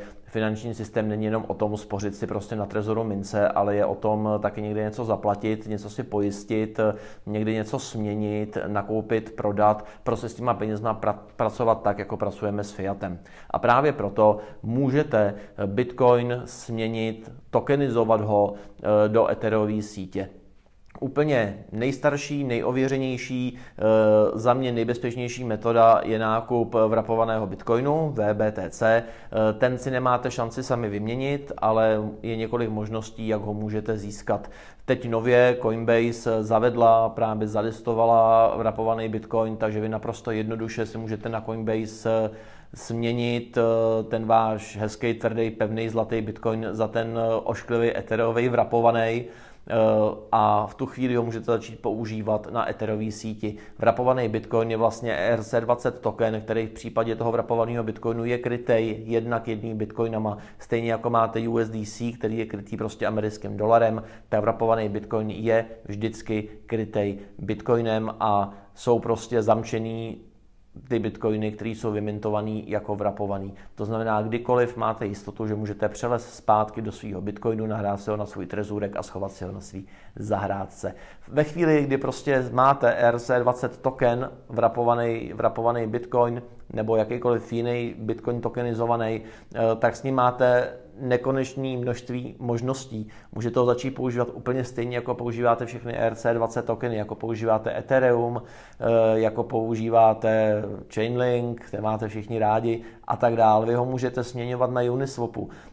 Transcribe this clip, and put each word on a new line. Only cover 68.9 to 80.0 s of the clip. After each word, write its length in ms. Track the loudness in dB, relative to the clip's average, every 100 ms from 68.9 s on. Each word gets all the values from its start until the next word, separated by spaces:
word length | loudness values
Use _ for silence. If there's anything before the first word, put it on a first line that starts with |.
| 2
prostě 440 | 2 -2 0 0
zamčený 800 | 4 2 2 -4 -4 -6 -8 -12 -18 -20 -20 -20 -20 -20 -4
ty 100 | -2
bitcoiny, 540 | -2 -2 0 0 -2
které 180 | -4 -6
jsou 220 | -4 -2
vymintovaný 800 | -2 -2 -4 -2 -2 -2 -6 -4
jako 260 | -6 -4 -2
wrapovaný. 580 | -2 -2 -4 -4 -8 -12 -18
To 100 | -8
znamená, 380 | -4 -2 0 0
kdykoliv 540 | 0 -2 0 2 2 0
máte 300 | -4 -2 -4
jistotu, 400 | -6 -10 -6 -4
že 80 |
můžete 340 | -4 -4 -2 -4
přelez 460 | -2 -2 -2 -4
zpátky 480 | -6 2 2 2 -4
do 100 | -8
svého 280 | -8 -10 -6
bitcoinu, 460 | -6 -4 -2 -2 -2
nahrát 340 | -2 -2 -4
si 100 | -4
ho 60 | -4
na 100 | -6
svůj 200 | -8 -8
trezůrek 500 | -6 -4 -4 -4 -4
a 60 |
schovat 300 | -8 -8 -8
si 120 | -8
ho 80 | -10
na 80 | -10
svý 260 | -12 -14 -14 -18